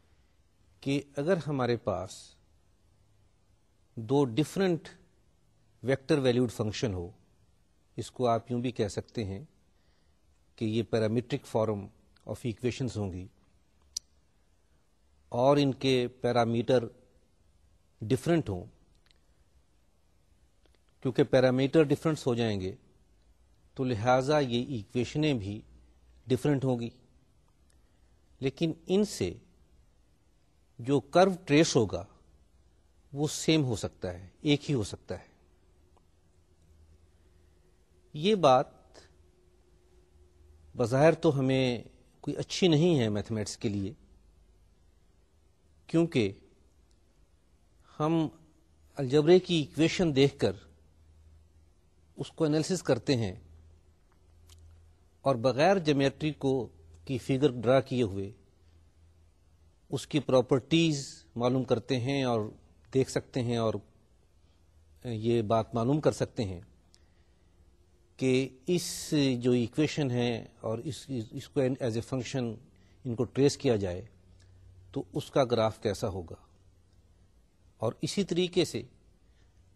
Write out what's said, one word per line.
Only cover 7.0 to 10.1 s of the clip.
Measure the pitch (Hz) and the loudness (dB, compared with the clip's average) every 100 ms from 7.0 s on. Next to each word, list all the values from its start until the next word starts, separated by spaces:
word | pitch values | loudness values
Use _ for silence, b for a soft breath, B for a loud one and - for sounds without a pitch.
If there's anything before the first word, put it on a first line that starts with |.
| 87 - _ _ _ _ _ _ _ - | -8 -14 _ _ _ _ _ _ _ -14
اس | - | -12
کو | - 120 | -2 0
آپ | 113 - | 0 -2
یوں | 120 | -4
بھی | 123 | -4
کہہ | 117 101 | -2 -4
سکتے | 113 - 127 95 | -6 -10 -8 -8
ہیں | 98 156 _ _ _ _ _ _ | -8 -14 _ _ _ _ _ _